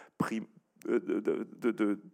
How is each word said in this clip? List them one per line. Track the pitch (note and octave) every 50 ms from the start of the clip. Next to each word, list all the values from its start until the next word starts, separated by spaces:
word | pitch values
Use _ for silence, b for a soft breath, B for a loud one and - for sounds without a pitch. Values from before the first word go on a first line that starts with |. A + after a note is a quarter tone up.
| B B B
prim-, | - - - A2 A2 G#2 - - - _ _ _ - -
euh, | - A#2+ A#2+
de, | - - - G#2
de, | A2 - - A#2 A2+ - -
de, | - - A#2
de, | G#2 - G#2+ G#2 G2+ G2+ - -